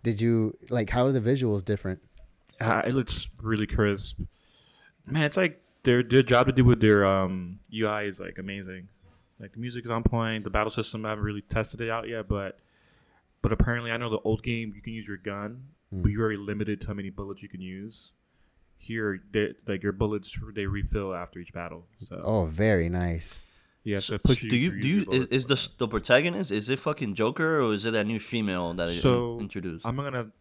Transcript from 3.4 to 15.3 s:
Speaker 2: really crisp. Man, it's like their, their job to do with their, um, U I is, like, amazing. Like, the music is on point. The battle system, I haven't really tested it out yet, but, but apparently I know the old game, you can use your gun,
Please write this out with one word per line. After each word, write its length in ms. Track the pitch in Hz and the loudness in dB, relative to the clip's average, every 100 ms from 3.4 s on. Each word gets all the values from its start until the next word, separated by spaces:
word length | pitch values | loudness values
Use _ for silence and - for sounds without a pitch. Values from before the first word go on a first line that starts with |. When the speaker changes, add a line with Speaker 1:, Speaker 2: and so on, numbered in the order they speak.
Speaker 2:
really 260 | 113 107 107 | -2 0 0
crisp. 520 | - 104 101 - - - _ _ _ _ _ _ _ - | 2 2 2 -6 -8 -10 _ _ _ _ _ _ _ -4
Man, 160 | 143 | 0
it's 140 | 147 185 | 2 2
like 260 | 180 - _ _ | 0 -2 _ _
their, 180 | 131 120 | 4 4
their 200 | 120 127 | 6 6
job 240 | 127 120 127 | 8 6 6
to 60 | |
do 120 | 131 | 8
with 160 | 123 117 | 8 8
their, 240 | 110 104 98 | 8 8 6
um, 540 | 98 95 92 87 95 _ | 4 2 -4 -8 -12 _
U 160 | 110 107 | -4 -2
I 140 | 107 | -2
is, 160 | 104 92 | -6 -8
like, 160 | 90 90 | -12 -10
amazing. 500 | 95 98 92 92 95 _ - _ _ _ | -10 -10 -12 -14 -16 _ -20 _ _ _
Like, 120 | 101 | -16
the 80 | 113 | -12
music 240 | 123 120 | -10 -10
is 60 | 117 | -4
on 120 | 113 | 0
point. 420 | 113 117 113 110 | 2 2 0 -2
The 60 | 101 | -2
battle 200 | 101 107 | 0 0
system, 340 | - 110 110 110 | -2 -6 -6 -6
I 40 | |
haven't 140 | 107 | -4
really 180 | 104 104 | -4 -6
tested 380 | - 113 110 110 | -2 -2 -2 -6
it 80 | 113 | -4
out 200 | 113 110 | -4 -6
yet, 200 | 117 98 | -8 -4
but, 300 | 104 98 - _ _ _ _ _ _ _ _ | -4 -4 -12 _ _ _ _ _ _ _ _
but 80 | 113 | -2
apparently 380 | 110 - 120 117 | 2 2 0 -2
I 40 | 117 | -4
know 140 | 120 | -2
the 80 | 107 | -2
old 180 | 107 110 | 0 -2
game, 300 | 123 117 113 101 | -2 -6 -6 -10
you 60 | |
can 100 | 113 | -12
use 140 | 113 101 | -12 -10
your 100 | 98 | -10
gun, 520 | 101 | -8